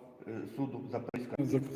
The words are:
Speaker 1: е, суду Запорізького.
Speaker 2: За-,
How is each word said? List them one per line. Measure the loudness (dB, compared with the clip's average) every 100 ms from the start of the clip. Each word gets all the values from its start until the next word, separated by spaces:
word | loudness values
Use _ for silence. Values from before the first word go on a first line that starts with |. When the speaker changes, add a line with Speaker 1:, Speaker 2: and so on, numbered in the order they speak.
| -14 -12 -6
Speaker 1:
е, | -4 -4 0
суду | 0 -2 -2
Запорізького. | -2 -2 -4 -2 0 4
Speaker 2:
За-, | 4 4